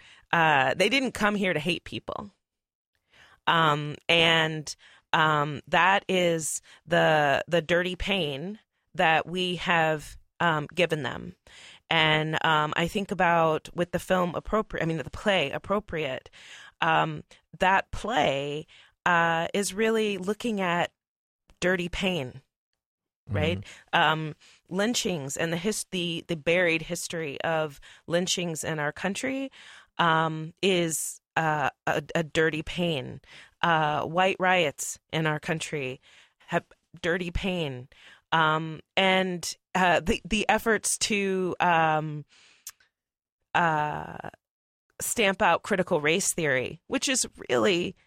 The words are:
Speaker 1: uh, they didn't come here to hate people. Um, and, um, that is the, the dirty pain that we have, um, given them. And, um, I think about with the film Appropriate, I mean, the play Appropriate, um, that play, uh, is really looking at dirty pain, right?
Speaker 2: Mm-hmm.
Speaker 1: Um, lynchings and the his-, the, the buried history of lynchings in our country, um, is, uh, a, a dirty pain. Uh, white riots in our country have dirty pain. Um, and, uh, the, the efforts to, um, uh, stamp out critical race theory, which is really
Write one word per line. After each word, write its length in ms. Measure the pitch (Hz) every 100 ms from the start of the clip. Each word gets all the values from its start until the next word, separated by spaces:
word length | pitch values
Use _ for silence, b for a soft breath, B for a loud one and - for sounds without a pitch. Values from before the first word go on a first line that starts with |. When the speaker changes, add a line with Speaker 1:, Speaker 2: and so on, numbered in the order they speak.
| B B _
Speaker 1:
uh, 400 | 165 160 147 131 160
they 140 | 196
didn't 240 | 269 262
come 220 | - 208 208
here 180 | 190
to 60 | 151
hate 240 | 147 175
people. 480 | - - - - 202 _ _ _ _ _ _ _ b b b b -
Um, 480 | 165 160 147 147 - -
and, 640 | 170 165 165 160 156 147 - b b _
um, 480 | 165 156 151 147 143 -
that 360 | 170 175 196 -
is 520 | 185 175 165 156 - B B -
the, 580 | 170 165 156 147 135 -
the 140 | 170
dirty 340 | 151 170 180 180
pain 640 | - 196 151 135 175 214 _ _ _ 156
that 300 | 175 160 -
we 300 | 180 180 175
have, 600 | - 170 160 156 - - - -
um, 280 | 170 156 147 -
given 280 | 165 156
them. 320 | 123 120 120 - _ B B B _
And, 480 | 165 156 156 156 160 160
um, 280 | 156 151 -
I 120 | 170
think 240 | 208 196
about 580 | 180 180 170 165 156 -
with 180 | - 175
the 80 | 175
film 360 | - 185 175 -
Appropriate, 480 | - 214 214 -
I 20 | 160
mean, 120 | 160
the 120 | 127
play 420 | - 220 190 139
Appropriate, 800 | - - 202 - 165 147 131 - B B B B _
um, 420 | 165 160 156 151 - b _ -
that 320 | 185 190 -
play, 760 | - 202 240 - 139 143 147 156 B B _ -
uh, 420 | 170 165 165 170
is 200 | 196 190
really 440 | 190 220 226 214 196
looking 440 | 180 214 247 208
at 300 | 185 175 160 - _ _ _ _ _ _
dirty 300 | 180 185 175
pain, 520 | - 196 180 127 131 - _ _ _ _ _ _ _ -
right? 300 | 98 123 98
Speaker 2:
Mm-hmm. 420 | 101 - - 170
Speaker 1:
Um, 340 | 156 156 156 147 b b _
lynchings 680 | 180 208 240 220 175 139 -
and 140 | 165
the 60 | 170
his-, 280 | 185 208 -
the, 320 | 185 170 165 -
the 100 | 170
buried 460 | 143 170 175 160
history 560 | 156 170 - 170 160 135
of 380 | - 160 156 139 B B -
lynchings 560 | 170 180 - 175 160
in 160 | - 156
our 120 | 147
country, 600 | - 190 196 262 269 269 B B B B -
um, 540 | 170 160 160 160 160 -
is, 600 | 190 185 170 156 - - _ -
uh, 340 | 160 151 135 - -
a, 160 | 160 147 165
a 80 |
dirty 400 | 156 - 160 156
pain. 580 | 160 - 175 151 127 123 B B B B
Uh, 420 | 170 160 151 147
white 340 | - 165 190 -
riots 580 | 180 185 156 - - - _
in 140 | 156 160
our 120 | 151
country 640 | - 160 - 156 131 131 b b b b b
have 160 | 170 - _ _ -
dirty 280 | 170 180 175
pain. 600 | 170 196 180 151 127 131 B B B _
Um, 480 | 160 156 156 160 156 - -
and, 580 | 190 185 185 180 - - _ -
uh, 240 | 185 170
the, 220 | 170 226 170
the 240 | 214 -
efforts 480 | 214 226 214 - -
to, 560 | - 208 196 185 185 -
um, 640 | 180 165 160 156 156 151 147 B B B B B B _ _ _ _ _ _
uh, 760 | 165 170 156 151 151 156 - - - _ _ _ _ _ -
stamp 420 | - - 202 190
out 200 | 196 170
critical 380 | - 196 180 170
race 320 | 147 170 -
theory, 480 | - 156 131 120 - -
which 200 | 269 -
is 200 | 262 - - -
really 460 | - 156 175 180 -